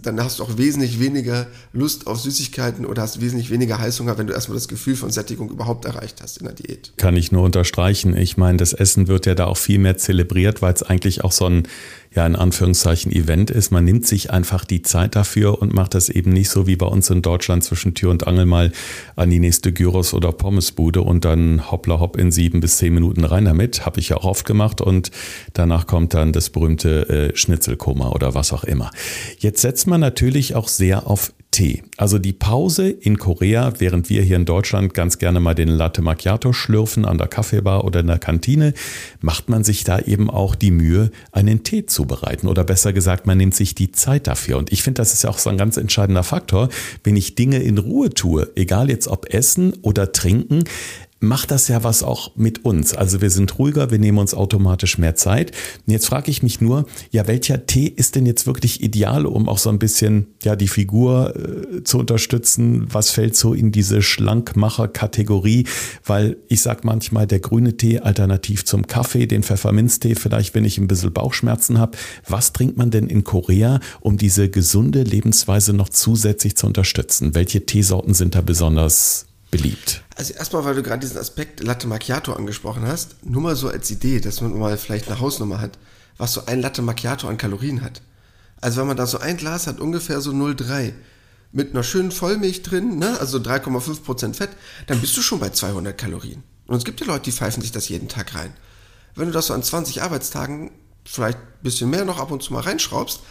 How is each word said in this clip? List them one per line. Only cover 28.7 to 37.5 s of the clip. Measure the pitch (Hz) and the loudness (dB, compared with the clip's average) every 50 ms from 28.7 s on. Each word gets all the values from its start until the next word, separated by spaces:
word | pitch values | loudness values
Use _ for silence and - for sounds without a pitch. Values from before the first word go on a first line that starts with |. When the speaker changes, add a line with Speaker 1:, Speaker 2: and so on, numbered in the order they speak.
| - 65 57 - - - - - - - - - - - | -2 -2 -2 -6 -8 -10 -10 -10 -10 -10 -12 -14 -6 -2
Speaker 2:
Jetzt | - 208 202 - | -2 0 2 2
setzt | - 123 - - - 190 | 0 0 0 0 0 2
man | 175 165 | 2 4
natürlich | 156 131 - - 123 123 131 143 131 - - | 2 2 2 2 0 2 2 2 0 0 -2
auch | 117 110 - | -2 -2 -2
sehr | - - 98 92 95 104 - - | 0 2 2 2 2 2 2 0
auf | 104 98 - - - _ _ _ | 0 0 0 -4 -8 _ _ _
Tee. | - - 98 71 - - - - - - | 0 2 2 2 0 -2 -6 -14 -4 -2
Also | 101 101 101 104 | 0 2 2 2
die | 92 98 95 | 0 -2 -2
Pause | - - 104 110 131 170 190 156 - 190 190 | -2 0 0 0 2 2 0 0 2 0 0
in | 196 - - 101 104 101 | -2 0 0 0 0 2
Korea, | - 95 85 - 90 98 110 113 127 127 - - | 2 0 0 2 2 2 2 2 2 0 0 0
während | - 110 92 87 87 - | 0 2 2 0 0 2
wir | - 104 | 2 2
hier | 98 92 90 90 | 4 4 4 2
in | 87 | 2
Deutschland | 85 85 95 101 - - 101 98 95 - | 2 2 0 0 0 0 0 0 0 0
ganz | - 87 87 - - | 0 0 0 0 0
gerne | - 87 87 87 | 0 2 2 2
mal | 85 85 82 | 2 2 2
den | 82 82 80 | 2 2 2
Latte | 82 80 80 85 - - | 4 2 2 0 0 0
Macchiato | 82 80 80 - - 92 101 110 - 127 123 | 0 0 0 0 0 0 0 0 0 0 0
schlürfen | - - - 110 107 110 110 - 113 104 | 0 0 2 2 2 2 2 0 0 0
an | 92 90 82 | 0 0 0
der | 87 87 | -2 -2
Kaffeebar | - - 110 - | -2 -4 -2 0